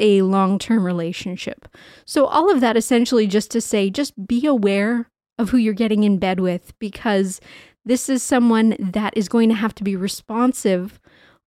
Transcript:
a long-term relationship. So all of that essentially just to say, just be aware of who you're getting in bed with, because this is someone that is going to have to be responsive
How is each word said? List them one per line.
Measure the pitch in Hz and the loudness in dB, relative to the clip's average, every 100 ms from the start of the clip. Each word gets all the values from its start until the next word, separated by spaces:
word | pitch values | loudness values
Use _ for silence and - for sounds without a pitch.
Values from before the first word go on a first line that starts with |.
a | 214 196 | 2 4
long-term | 190 196 190 196 - 226 | 4 2 0 0 0 0
relationship. | 180 175 165 - 190 185 - - - - - - | 0 -2 -6 -8 -10 -10 -12 -14 -18 -20 -20 -20
So | - 302 269 | -4 0 2
all | 302 370 | 2 2
of | 294 | 4
that | 240 226 | 2 0
essentially | - 240 240 240 208 | 2 2 2 2 2
just | 208 - | 0 -2
to | 233 | -4
say, | - 208 196 | -2 -2 0
just | 233 285 - 190 | -2 -6 -8 -4
be | 240 | 0
aware | 302 254 196 196 214 240 - _ _ - | 2 2 2 0 0 -2 -6 _ _ -6
of | 202 | 0
who | 254 | 2
you're | 220 | 2
getting | 202 226 208 | 0 0 2
in | 208 185 | 2 2
bed | 185 185 | 0 -2
with, | 185 175 - _ | -2 -4 -8 _
because | 202 - 226 196 190 - - - - _ | -12 -6 -2 0 -2 -6 -16 -20 -20 _
this | 214 254 - | -4 -2 0
is | 254 | -4
someone | - 254 240 220 226 - | 0 2 4 4 2 0
that | 190 208 214 220 | -4 -4 -4 -4
is | 185 | 0
going | 233 226 | 2 2
to | |
have | 214 220 - | 2 -4 -4
to | |
be | 202 | -6
responsive | 190 196 - - 220 254 - 202 180 196 - _ _ _ _ | -4 -6 -8 -8 0 0 0 0 -2 -4 -14 _ _ _ _